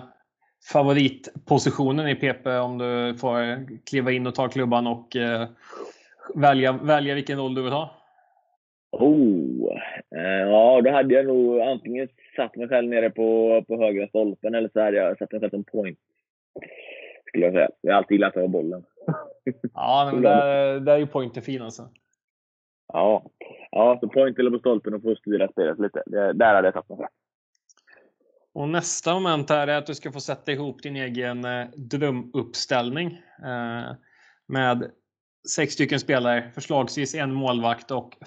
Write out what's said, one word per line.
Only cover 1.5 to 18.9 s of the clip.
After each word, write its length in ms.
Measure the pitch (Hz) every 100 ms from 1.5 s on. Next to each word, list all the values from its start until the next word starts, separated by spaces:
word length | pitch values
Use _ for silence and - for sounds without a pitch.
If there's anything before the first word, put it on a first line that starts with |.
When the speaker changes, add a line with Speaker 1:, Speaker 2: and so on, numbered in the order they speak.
| 143 139 - 135 143 151
Speaker 1:
i 80 | 135
P 180 | 139
P 240 | 123 131 127
om 200 | 123 123
du 400 | 123 120 120 120
får 500 | 131 120 120 123 131 113 -
kliva 260 | 139 127
in 160 | 127 127
och 80 | 123
ta 120 | 127
klubban 400 | 135 127 120 120
och, 280 | 117 117 123
eh, 320 | 120 117 113 - - - - - _ _ - 156
välja, 360 | 143 135 131
välja 440 | 131 147 151 139 143
vilken 220 | 139 139
roll 180 | 131 131
du 80 |
vill 80 | 127
ha? 260 | 143 156 - _ _ _ _ _ _ _ _ _
Speaker 2:
Oh, 840 | - 135 156 123 92 67 62 52 - - - - 80
eh, 60 |
ja, 600 | 90 95 98 107 113 127
då 100 | 120
hade 220 | 139 135
jag 120 | 127 135
nog 340 | 127 123 120
antingen 480 | 120 127 - 123 131 _ _ -
satt 200 | 120 -
mig 120 | 120
själv 220 | 127 120
nere 200 | 117 113
på, 540 | 107 113 113 113 113 -
på 100 | 113
högra 300 | 110 101 104
stolpen 480 | 110 107 95 110 117
eller 140 | 110
så 80 | 110
hade 160 | 107 101
jag 200 | 92 98
satt 140 | 95
mig 100 | 107
själv 80 | 107
som 140 | 101
point. 360 | 101 110 98 82 _ _ _ _ _ - - - - - - - -
Skulle 200 | - 87
jag 80 |
säga. 160 | 92 73 -
Jag 120 | -
har 40 | 101
alltid 180 | 92 101
gillat 200 | 98 92
att 60 |
ha 60 | 92
bollen. 360 | 90 78 90
<laughs> 840 | 87